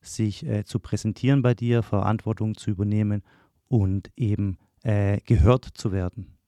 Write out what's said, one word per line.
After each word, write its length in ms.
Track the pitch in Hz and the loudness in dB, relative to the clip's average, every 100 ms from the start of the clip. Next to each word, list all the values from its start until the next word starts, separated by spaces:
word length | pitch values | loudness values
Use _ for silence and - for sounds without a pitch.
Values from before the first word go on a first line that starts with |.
sich, 460 | - - 110 101 160 | -18 -4 -4 -4 -4
äh, 180 | 107 | -4
zu 140 | 104 110 | -4 -6
präsentieren 640 | - 104 110 104 123 139 | -4 -4 -4 -2 2 2
bei 120 | 123 | 2
dir, 280 | 117 120 120 | 0 2 0
Verantwortung 720 | 110 104 98 110 - 110 110 104 | 2 0 0 -2 -2 -4 -4 -4
zu 140 | - | -4
übernehmen 520 | 92 104 104 107 104 - _ _ _ _ | -2 0 2 0 -2 -6 _ _ _ _
und 440 | 123 98 98 - - | 2 2 0 -6 -4
eben, 400 | 113 104 101 92 _ _ | -2 0 -2 -4 _ _
äh, 380 | - 104 101 101 - | -2 0 2 0 0
gehört 380 | 117 110 127 | 4 6 4
zu 280 | - - 113 | 0 -8 -4
werden. 460 | 95 90 - 95 - | -4 -4 -8 -18 -20